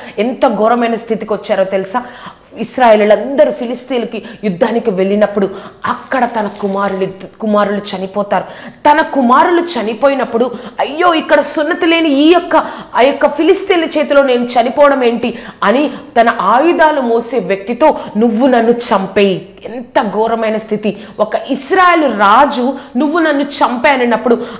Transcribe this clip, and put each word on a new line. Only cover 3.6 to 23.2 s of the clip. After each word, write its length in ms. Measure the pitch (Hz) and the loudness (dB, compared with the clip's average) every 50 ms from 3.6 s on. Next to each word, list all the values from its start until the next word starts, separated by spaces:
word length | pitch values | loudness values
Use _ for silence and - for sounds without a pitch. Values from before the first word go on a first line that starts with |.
| 254 226 247 247 - - 269 240 220 - 233 202 - - - - - | -6 -8 -8 -8 -8 -6 -4 -4 -4 -6 -8 -10 -12 -14 -12 -6 -6
యుద్ధానికి 480 | 214 175 165 247 226 233 233 233 226 | -4 -2 -2 -2 0 -2 -2 -2 -2
వెళ్ళినప్పుడు 580 | 185 185 190 196 202 208 208 196 - 208 196 - - - - - - - - | -2 0 0 0 2 2 0 0 0 0 -2 -2 -4 -8 -16 -18 -16 -10 -8
అక్కడ 440 | - 240 - - - 269 254 240 240 - 220 | -8 -8 -8 -8 -6 -4 -2 -2 -2 -2 -4
తన 100 | 208 202 202 - | -4 -6 -6 -6
కుమారులు, 460 | 208 196 190 196 202 196 190 190 190 175 185 - - - - - | -6 -4 -2 -2 -2 -2 -2 -4 -4 -6 -6 -10 -18 -20 -12 -8
కుమారులు 380 | 220 214 208 208 202 196 208 | -4 0 0 2 0 0 -2
చనిపోతారు. 640 | 196 202 - 202 185 190 190 - 208 202 202 202 185 - - - - - 247 - - - 294 | -4 -6 -8 -8 -8 -8 -6 -4 -4 -4 -2 -2 -4 -4 -6 -12 -18 -18 -20 -8 0 2 2
తన 100 | 294 311 | 4 4
కుమారులు 600 | 311 - - 277 247 233 254 294 339 359 349 339 | 2 0 0 0 2 4 4 4 4 4 2 0
చనిపోయినప్పుడు, 920 | 339 - - 233 202 220 240 - 285 277 277 254 233 240 233 233 254 240 - - - - - - | 0 -2 -4 -6 -4 -6 -2 0 0 0 0 0 -2 -2 -2 -2 -2 -2 -4 -8 -14 -10 -6 -6
"అయ్యో, 340 | 202 240 277 320 359 359 330 | -6 -4 -2 0 2 2 2
ఇక్కడ 280 | 311 - - 311 285 | 2 0 2 2 2
సున్నతి 440 | 277 - - 320 294 311 349 - 359 | 2 0 -2 -2 -2 -2 -2 0 0
లేని 240 | 330 339 339 330 311 | 2 2 2 2 2
ఈ 240 | 269 269 294 320 349 | 2 4 4 6 4
యొక్క, 240 | 349 349 - 320 302 - - - - - - - | 4 2 2 0 0 0 -2 -6 -14 -12 -4 0
ఆ 60 | - | 2
యొక్క 260 | 240 277 285 - 302 | 2 2 2 2 0
ఫిలిస్తీన్ల 560 | 294 294 - 330 320 359 - 392 403 370 339 320 | 0 0 2 0 2 0 0 0 0 0 0 0
చేతిలో 400 | 294 - 302 285 - 285 285 277 | -2 -2 -2 0 2 2 2 4
నేను 200 | 262 247 240 240 | 2 2 0 -2
చనిపోవడం 580 | 240 - 247 226 262 - 302 285 277 277 262 247 | 0 0 0 0 0 2 4 4 4 4 2 0
ఏంటి?" 360 | 233 233 208 247 233 - - - - - - 180 | 0 0 0 -2 -4 -6 -8 -12 -16 -8 -2 0
అని 280 | 202 233 277 302 254 - - - - - 240 | 0 2 2 0 -2 -4 -8 -12 -2 2 2
తన 180 | 226 233 - 240 | 2 2 2 0
ఆయుధాలు 600 | 180 196 226 262 311 339 330 330 320 311 302 277 | 0 2 2 4 4 4 4 4 4 4 2 2
మోసే 380 | 247 233 226 240 233 - 269 233 | 0 0 0 0 -2 -2 -4 -4
వ్యక్తితో, 580 | 180 175 196 190 - 233 240 - 311 294 214 - - - - | -2 -2 -4 -4 -4 -6 -2 2 2 2 2 0 -4 -6 -2
"నువ్వు 300 | 208 233 240 214 220 262 | 0 2 2 2 2 2
నన్ను 240 | 262 247 226 220 233 | 4 4 4 4 2
చంపేయి." 800 | 233 - - - 226 190 190 185 - 214 202 196 180 156 - - - - - | 2 0 0 0 0 -2 -2 0 0 2 2 2 0 -2 -6 -12 -18 -18 -16
ఎంత 360 | - 220 262 240 - - 311 | -14 -12 -12 -8 -4 -2 -2
ఘోరమైన 560 | 240 196 180 208 226 226 233 226 226 214 220 | -2 -2 -2 -2 0 0 0 -2 -2 -2 -2
స్థితి! 460 | 214 214 - 214 208 220 208 - - - - - - | -4 -4 -4 -4 -4 -2 -4 -4 -6 -10 -8 -4 -4
ఒక 160 | 208 - - - - - | -4 -2 -4 -4 -4 -4
ఇశ్రాయేలు 680 | 277 - - - 370 370 370 359 339 330 302 262 214 | -6 -6 -4 -2 2 2 4 4 4 4 2 0 2
రాజు, 560 | 202 208 196 214 254 294 262 202 247 240 269 269 - - - - | 2 4 4 6 6 4 4 2 0 -2 -2 -4 -6 -8 -6 -4
"నువ్వు 220 | 247 302 285 311 | -2 0 0 0
నన్ను 240 | 349 | 0